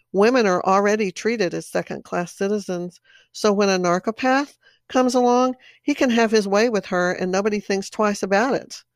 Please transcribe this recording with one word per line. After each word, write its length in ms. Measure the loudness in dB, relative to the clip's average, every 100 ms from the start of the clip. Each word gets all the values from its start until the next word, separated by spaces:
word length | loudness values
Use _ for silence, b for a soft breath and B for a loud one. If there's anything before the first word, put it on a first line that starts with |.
| b
Women 340 | 2 4 4 2
are 180 | 2
already 460 | 2 2 2 0 -2
treated 420 | -4 -4 -2 -2
as 140 | -4 -6
second-class 680 | -6 -6 -10 -8 -6 -6
citizens. 680 | -4 -4 -4 -4 -8 -8 -14 b b b
So 200 | -2 0
when 180 | 2 2
a 80 | 2
narcopath 800 | 2 0 -2 -4 0 0 -2 _ b b -4
comes 280 | 0 2 2
along, 400 | 2 4 2 -2 b b
he 120 | -4
can 160 | 0 2
have 200 | 2 2
his 160 | 2 2
way 220 | 2 2
with 180 | 0 -2
her 260 | -2 -2
and 200 | -2 -2
nobody 260 | -2 0 -2
thinks 320 | -2 -4 -4
twice 320 | -2 -2 -2
about 320 | 0 0 0
it. 300 | -2 -6 -18 -20